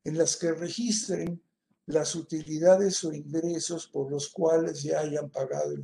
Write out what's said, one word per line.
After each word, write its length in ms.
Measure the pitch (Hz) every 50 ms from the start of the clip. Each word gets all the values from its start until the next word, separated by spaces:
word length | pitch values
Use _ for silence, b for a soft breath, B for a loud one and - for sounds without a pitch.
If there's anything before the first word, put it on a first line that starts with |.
| _
en 140 | 156 156
las 200 | 165 156 143 -
que 160 | - 170 170 160
registren 880 | 160 175 170 - - 240 226 214 - - - 180 160 160 170 170 170 - _ _ _ _ _ _ _ _
las 280 | - 147 156 151 - -
utilidades 880 | 165 160 - 165 156 151 151 156 156 165 180 190 190 202 196 185 - -
o 80 | 160
ingresos 760 | 151 147 147 143 147 165 165 170 170 160 - - 170 160 -
por 240 | - - 143 139 139
los 180 | 143 143 143 -
cuales 540 | - - 170 160 165 165 165 165 151 139 139
ya 160 | 151 160 156
hayan 300 | 156 151 147 147 143 143
pagado 420 | - 135 135 131 143 147 151 147
el 120 | 147 143